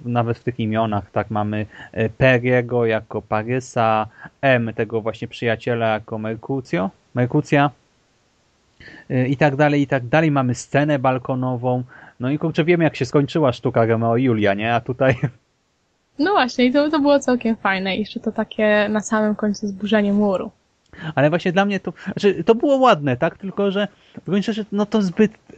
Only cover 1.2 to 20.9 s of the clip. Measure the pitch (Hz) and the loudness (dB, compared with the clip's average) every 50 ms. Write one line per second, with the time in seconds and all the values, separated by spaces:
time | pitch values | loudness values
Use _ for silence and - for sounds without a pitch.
1.2 | 101 95 110 107 104 104 107 107 107 - - - - - - - 110 110 113 - | -4 -2 -4 -4 -2 -2 -4 -4 -6 -8 -12 -20 -20 -12 -4 -4 -4 -4 -2 2
2.2 | 135 131 127 120 120 127 127 123 120 117 123 120 117 113 110 110 110 - - 110 | 2 4 4 2 2 2 0 0 0 0 -2 0 0 0 0 -2 -4 -6 -8 -10
3.2 | 104 - 113 107 107 113 127 131 127 - - 123 113 113 110 110 110 110 - - | -6 -4 -4 -4 -2 -2 -4 -6 -6 -6 -2 0 2 2 2 0 -2 -4 -8 -18
4.2 | - - - _ - 139 131 120 117 113 107 - 117 104 117 113 107 113 104 - | -20 -20 -14 _ 2 2 2 2 2 -2 -4 -4 -6 -2 -4 -4 -4 -4 -6 -6
5.2 | 120 113 - - 123 117 110 110 - 131 120 117 117 113 110 107 107 - 113 110 | -12 -12 -10 -6 -2 -2 -2 -2 -2 -4 -2 0 0 0 0 -2 -4 -8 -10 -8
6.2 | 107 110 113 110 - - 135 135 127 - - 175 185 196 - _ _ _ _ 123 | -6 -6 -8 -8 -6 -6 -6 -6 -4 -4 -4 -4 -4 -4 -6 _ _ _ _ -2
7.2 | 123 123 - 151 143 - - 143 143 147 - _ _ _ _ _ _ _ _ _ | -2 0 0 -2 0 2 2 2 2 2 -2 _ _ _ _ _ _ _ _ _
8.2 | _ _ _ _ _ _ _ _ _ _ _ _ - - - - - _ 135 131 | _ _ _ _ _ _ _ _ _ _ _ _ -20 -20 -20 -20 -12 _ -2 0
9.2 | 127 127 143 131 156 147 135 135 151 147 147 143 143 131 143 131 123 120 147 156 | 0 0 0 2 2 0 2 2 2 2 4 2 0 0 -2 -4 -2 0 0 2
10.2 | 165 156 143 139 131 123 120 - - - - 139 147 151 147 135 123 131 127 127 | 2 2 2 0 0 0 -2 -4 -6 -2 0 0 2 2 0 0 0 0 0 0
11.2 | 127 - 135 127 127 127 127 120 120 127 123 127 123 123 - - - - _ _ | -4 -4 -4 -4 -2 -4 -4 -2 -2 -2 -2 -2 -4 -8 -14 -20 -20 -20 _ _
12.2 | 113 127 143 151 - 160 151 - 165 165 175 165 165 143 - - 135 - - 151 | -4 -4 -4 -2 -4 -2 -2 0 2 2 2 4 2 0 0 -2 -6 0 2 2
13.2 | 143 135 - 175 147 131 120 - - 135 - 127 117 110 113 113 113 113 117 120 | 2 2 0 2 2 2 0 0 -4 0 2 2 2 4 2 2 2 2 2 2
14.2 | 135 131 117 107 101 98 98 101 107 117 120 117 - - 123 - 135 131 127 127 | 2 2 2 2 2 2 2 2 0 0 0 0 -2 -4 -2 0 2 2 2 2
15.2 | - 123 - _ _ _ _ _ _ _ _ _ _ _ _ _ _ _ _ - | -2 -6 -6 _ _ _ _ _ _ _ _ _ _ _ _ _ _ _ _ -2
16.2 | 285 370 415 359 254 240 - - 247 254 247 285 294 311 311 320 277 285 285 277 | 0 2 2 2 0 0 0 2 2 4 4 2 2 2 0 2 2 4 2 2
17.2 | - - 247 247 - 226 226 - - 202 196 185 190 190 185 196 214 - - 226 | 2 0 -2 0 0 -2 -4 -2 -2 -2 -2 -2 -2 -4 -4 -4 -4 -6 -8 -6
18.2 | - 226 214 - 214 - - - 214 214 208 208 208 208 214 214 196 - 226 214 | -6 -6 -4 -4 -6 -6 -2 0 2 2 4 2 2 2 0 -2 -2 -2 -2 0
19.2 | 214 214 214 - - 214 202 - - 202 196 190 208 202 220 214 208 202 202 202 | 0 0 0 0 -2 -2 -2 -4 -6 -8 -8 -6 -4 0 0 2 2 2 2 2
20.2 | 208 202 190 180 - 226 - _ _ _ _ _ _ _ | 2 2 0 -2 -4 -8 -12 _ _ _ _ _ _ _